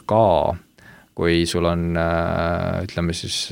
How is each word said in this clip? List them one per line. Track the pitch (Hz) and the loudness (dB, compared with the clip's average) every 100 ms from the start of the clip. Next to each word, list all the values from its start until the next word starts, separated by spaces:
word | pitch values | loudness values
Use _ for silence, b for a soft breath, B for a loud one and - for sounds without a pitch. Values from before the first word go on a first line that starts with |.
| - | 0
ka, | 110 107 78 73 87 B B B B B - | 4 4 4 2 -2 B B B B B -2
kui | 85 85 85 | 2 2 2
sul | 87 85 | 0 0
on, | 85 85 85 | 0 0 0
äh, | 82 85 82 85 85 87 90 90 92 | 0 0 0 -2 -2 -2 -2 -4 -6
ütleme | - 85 82 | -4 -4 -4
siis, | - - - | -6 -6 -6